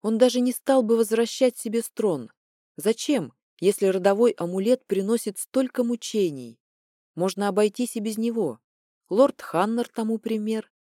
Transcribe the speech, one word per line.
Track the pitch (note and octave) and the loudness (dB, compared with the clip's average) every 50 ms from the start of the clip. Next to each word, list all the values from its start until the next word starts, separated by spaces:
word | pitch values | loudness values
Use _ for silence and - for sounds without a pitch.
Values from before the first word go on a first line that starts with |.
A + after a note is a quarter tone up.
Он | - G#3 A3+ G#3+ | -2 -2 2 4
даже | B3+ B3 A#3 B3+ | 4 4 4 2
не | B3 B3+ | 0 0
стал | A#3+ - _ - C4+ C4+ | -2 -2 _ 2 4 4
бы | A#3 G#3+ A#3 | 4 4 2
возвращать | A3+ A3+ G#3+ A3 A3 A#3 A3 - - C4 B3 A#3 | 2 2 0 2 0 0 -2 0 2 2 0 0
себе | - - A3+ G#3 A#3 | -2 -10 -4 -4 -4
строн. | A3 - _ - G#3+ G3+ E3 C3+ A#2 A2 _ _ _ _ _ _ _ _ _ | -4 -6 _ -2 0 0 0 -2 -6 -12 _ _ _ _ _ _ _ _ _
Зачем, | - D3 G#3 A3+ - - - D4 A#3 D#3 A#2+ _ _ _ _ _ _ | -2 -2 -2 -2 0 0 0 0 0 0 -4 _ _ _ _ _ _
если | E3+ G3 G3+ - G3+ | 0 0 2 2 0
родовой | F#3+ F#3+ F#3+ F3+ G3 G3 G3+ A#3+ A#3+ | 0 0 4 2 2 4 4 2 2
амулет | - - F3 E3+ F#3 F#3+ G3 A3+ B3+ B3+ _ | 2 0 -6 -4 -4 -2 0 0 0 0 _
приносит | _ G3+ F#3+ F#3+ G3+ A#3 A#3+ - G#3+ - - | _ -2 -2 0 0 -2 -2 -2 -6 -8 -10
столько | - _ - C4 C4+ B3+ - - | -14 _ -2 -2 -2 0 -2 -4
мучений? | A#3+ A#3 A#3+ A#3 - - - G#3+ G3 E3+ C#3+ C3+ B2 A#2 A2+ _ _ _ _ _ _ _ _ _ _ _ _ | -2 -2 -4 -6 -8 -4 -2 0 0 0 -2 -8 -14 -16 -18 _ _ _ _ _ _ _ _ _ _ _ _
Можно | D#3+ F3 F#3+ - G3 G3+ G3+ | -4 -4 -4 -2 -2 -4 0
обойтись | F#3+ G3+ G#3+ G#3+ G3+ - B3 - - | 2 2 2 2 0 -4 -6 -4 -4
и | A3+ | -6
без | G3+ A3 G#3+ G#3+ | -6 -6 -4 -4
него. | A3+ A#3 A3+ A3+ G3 C#3+ A2 _ _ _ _ _ _ _ _ _ _ _ | -4 -2 -2 -2 -2 -4 -4 _ _ _ _ _ _ _ _ _ _ _
Лорд | F3+ G#3+ C4+ C#4+ - - | 4 4 4 4 4 -6
Ханнер | - - - E3 F#3+ G#3+ A#3 A#3+ A#3 - | -14 -2 0 0 0 2 0 -4 -4 -4
тому | _ - A3 A3 A3+ A3 | _ -6 -2 -2 -4 -4
пример. | _ A3 A3+ G#3+ G#3 G#3+ A3 A3 G#3+ _ _ _ | _ -4 -4 -4 -2 -4 -4 -6 -6 _ _ _